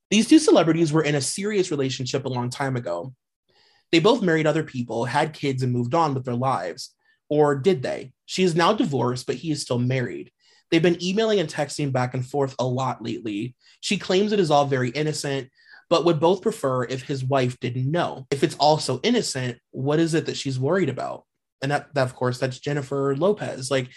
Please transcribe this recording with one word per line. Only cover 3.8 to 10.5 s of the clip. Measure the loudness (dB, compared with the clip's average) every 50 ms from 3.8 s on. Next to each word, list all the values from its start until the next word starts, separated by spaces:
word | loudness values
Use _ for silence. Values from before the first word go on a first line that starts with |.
| _ _
They | 2 4
both | 6 4 4 4 2
married | 2 2 2 2
other | 2 2 0 -2
people, | -4 -6 -8 -6 -4 -4 -4 -4
had | 0 0 0 0 0 -4
kids, | -4 -4 -4 -2 0 -2
and | 0
moved | 0 0 -2 0 2
on | 2 2 2 0
with | -4 -4
their | -4 -4
lives. | -2 0 0 -2 -2 -4 -6 -8 -10 -16 -18 _ _ _ _ _ _ _ _
Or | 2 4 4 4 2
did | 2 2 0 0 2
they? | -2 -6 -6 -6 -10 -16 _ _ _
She | -8 -2 2 2
is | 2 4
now | 4 4 4 4
divorced, | 2 0 -2 0 0 0 0 -2 -4 -6
but | -6 -8
he | -6 -4 -6
is | -6 -6
still | -4 -4 -2 0
married. | 0 0 0 -2 -2 -4 -8 -12 -14 -16 _ _ _ _